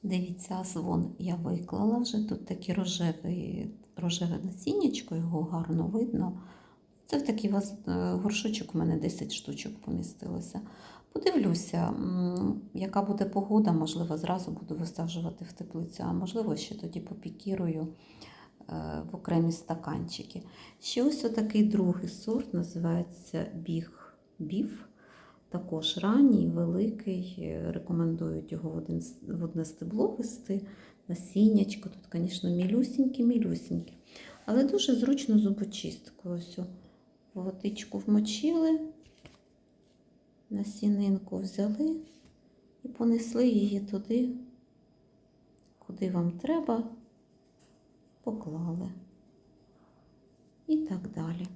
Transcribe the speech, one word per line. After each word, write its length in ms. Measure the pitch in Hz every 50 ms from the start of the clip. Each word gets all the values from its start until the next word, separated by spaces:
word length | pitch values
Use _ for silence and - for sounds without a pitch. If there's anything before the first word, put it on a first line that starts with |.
| -
Дивіться, 520 | 196 185 180 180 180 - - - - 190 185
Асвон 540 | 185 - - 165 170 180 175 170 170 - - -
я 160 | 180 180 175
виклала 600 | 170 165 151 180 170 175 - - - 202 214 226 240
вже. 300 | 247 240 - 214 214 214
Тут 180 | - - -
таке 280 | - 190 - - - 175
рожеве, 920 | 190 185 175 - - 170 170 160 - - 170 170 180 156 - - - - - - - - - _
рожеве 440 | - 170 170 165 - 180 170 165 - -
насіннячко, 720 | 185 - - - - 330 415 359 262 - - - - 170
його 280 | 160 165 170 170 156 156
гарно 440 | 156 170 165 165 - 160 165 165 170
видно. 540 | 190 220 240 - - - - 180 - - - - - - - - - _ _ _ _ _ _
Це 120 | - - 285
в 80 | 277
такий 260 | - 226 214 - 202
ваз-, 220 | 202 202 196 - - - - 180
е, 240 | 180 180 180 180 180
горшочок 600 | 180 185 208 214 - - 220 214 - 180 - -
у 20 | 165
мене 200 | 165 165 160 156
десять 360 | - 165 160 - 151 143 -
штучок 480 | - - - 143 139 - - - -
помістилося. 800 | - - - 170 - - - - - - 175 175 175 - - 196 214 - - - - - - - - _
Подивлюся, 680 | - - - 381 370 311 208 196 170 170 - - - 170 170 170
м, 760 | - - - 180 180 180 180 175 180 180 196 - - - - - -
яка 280 | - 190 196 190 202
буде 240 | 202 202 202 - 196
погода, 460 | 196 - 202 196 - 208 214 214 208
можливо, 460 | 170 160 160 160 156 165 170 165 156 156
зразу 340 | 160 - 180 185 185 -
буду 240 | 170 - - - 156
висаджувати 720 | 156 170 165 - - 170 165 170 170 165 165 165 - 175
в 80 | 170 -
теплицю, 500 | - 175 170 - 165 170 170 - - - 175
а 60 | 175
можливо, 420 | 175 185 175 - 226 220 214 -
ще 200 | - - - -
тоді 240 | - - 170 - 175
попікірую, 880 | - - - - - 170 - - - 202 190 190 180 170 160 156 160 160 - - - - - - - - - - - - _ _ - -
е, 340 | - 160 160 156 151 151 156 170
в 40 | -
окремі 360 | 170 - - 170 165 165 165
стаканчики. 920 | 165 - - - 165 165 - - 156 - 175 170 - - - - - - - - - - - - - _
Ще 240 | - - - 240 247
ось 220 | 294 294 - -
отакий 380 | 233 226 - 214 214 - 214 208
другий 460 | 208 - 196 185 175 175 - - -
сорт, 440 | - - - - 226 269 - - -
називається 1000 | 170 170 - - 180 170 170 165 175 175 - - - - - - 165 160 - -
Біг 600 | 165 170 175 170 165 165 - - - - - - _ _ _ _ _
Біф. 440 | 160 151 180 202 294 311 - - - - - _ - - - - - - - - _ _ -
Також 440 | 175 - - 165 160 160 - - 180
ранній, 500 | 175 202 220 269 285 269 220 190 170 170
великий, 880 | 165 170 175 170 170 180 208 233 220 - - 202 185 180 185 180 180 -
е, 320 | 165 160 160 160 165 170
рекомендують 800 | 165 170 165 - 175 165 165 165 165 165 165 160 160 160 156 -
його 180 | 170 160 160 160
в 80 | 156 165
один 240 | 160 - 165 165
с-, 320 | 165 - - - - - -
в 100 | 170 170
одне 220 | 165 - 165 160
стебло 420 | 160 - - - 170 214 214 262 220
вести. 540 | 220 - 233 226 - - - - 196 196 - - - - - - - - _ -
Насіннячко 840 | 180 - - - - 196 214 220 214 202 190 - - - - 180
тут, 320 | - - - - - 170
звісно, 280 | 170 180 - - - 180
мілюсіньке-мілюсіньке, 1400 | 175 175 180 180 202 247 254 247 - - 269 254 - - 240 233 240 220 - 180 170 170 - - 175 170 - - - - - - - - - - - - -
але 180 | - 214 247 277
дуже 320 | 277 - 403 - - 247
зручно 440 | - 247 262 285 277 - - 214 208
зубочисткою. 960 | 214 196 202 - 202 - - - - 165 156 - - - - - - 180 175
Ось 240 | 175 170 175 175 -
о, 60 | 180 175 - - - - - _ _ _ _ _ _ _ _
водичку 640 | 185 180 190 185 - - 202 214 - - - - 202
вмочили, 840 | 196 - 208 208 214 - - - 294 311 339 330 320 320 320 311 311 320 - - - - - - - - - - _ _ _ _ _ _ _ _ _ _ _ _ _ _ _ _ _ _ _ _ _ _
насінинку 880 | 214 202 202 208 - - - 208 208 202 202 196 196 190 - - 190 185
взяли 600 | 190 190 - 196 196 214 214 214 302 311 330 320 - - - - - - - _ _ _ _ _ _ - _ _ -
і 40 | -
понесли 600 | - - 233 233 233 233 226 - - 233 247 254
її 320 | 220 208 196 202 202 196
туди, 500 | 202 - - 190 - - 220 247 254 254 247 - - - - - _ _ _ _ _ _ _ _ _ _ _ _ _ _ _ _ _ _ _ - - - _ _
куди 320 | - - 190 - - 190
вам 200 | 180 175 170 175
треба, 520 | 170 - - 277 320 330 294 - 233 226 226 - - - - - _ _ _ _ _ _ _ _ _ _ - _ _ _ _ _ _ _ _ _ _ _ _
поклали. 680 | 240 214 214 - 165 151 160 170 170 165 175 185 185 - - - - - - _ _ _ _ _ - _ _ _ _ _ _ - _ _ _ _ - _ _ _ _ _ _ _ _ _ _ _ -
І 100 | 311 311
так 240 | 311 - 196 180 - - -
далі. 320 | - 160 165 170 175 180 180 -